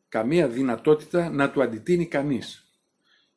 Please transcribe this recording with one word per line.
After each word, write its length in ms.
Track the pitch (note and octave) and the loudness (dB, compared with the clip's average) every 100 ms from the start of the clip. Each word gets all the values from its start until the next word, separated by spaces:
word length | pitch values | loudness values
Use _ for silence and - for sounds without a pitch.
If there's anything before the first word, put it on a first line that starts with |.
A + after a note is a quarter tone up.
| _ | _
καμία 400 | A#2 A2+ E3+ C#3+ | -4 0 2 2
δυνατότητα 840 | A#2+ C3+ A2+ D#3 D3+ - F3 E3+ | 0 -2 0 2 2 2 -4 -2
να 200 | D3 C#3 | 0 0
του 120 | C#3+ | 2
αντιτείνει 440 | A#2+ A2 C3+ F3 E3 | -2 -2 0 0 0
κανείς. 640 | D3 C#3+ A#2 - - _ _ _ _ _ _ _ | -2 -2 -4 -6 -16 _ _ _ _ _ _ _